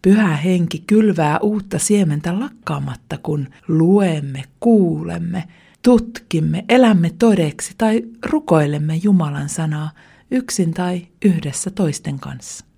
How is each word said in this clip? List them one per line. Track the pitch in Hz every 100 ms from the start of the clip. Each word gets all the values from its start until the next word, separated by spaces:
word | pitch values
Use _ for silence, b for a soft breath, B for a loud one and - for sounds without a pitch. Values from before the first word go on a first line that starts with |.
Pyhä | 185 208 202 151
Henki | 175 180 170 - -
kylvää | 214 214 180 147 151
uutta | 208 214 196 165
siementä | - 208 175 147 170 185
lakkaamatta, | 285 - - 143 139 123 _ 160
kun | - 151 135 b -
luemme, | 160 165 196 190 156 139 135 135 _
kuulemme, | 240 220 175 156 170 170 170 180 165 b b b
tutkimme, | 247 233 233 - _ 165 156 165 -
elämme | 247 240 190 165 -
todeksi | 233 196 156 - - -
tai | 220 220 - - -
rukoilemme | 311 - 160 147 147 151 160
Jumalan | 202 185 151 143 143
sanaa | - 156 151 156 b b b b
yksin | 254 254 - 170
tai | 165 180 180 - _ 208
yhdessä | 165 147 - 185
toisten | 190 170 143 160 139
kanssa. | 135 131 - - _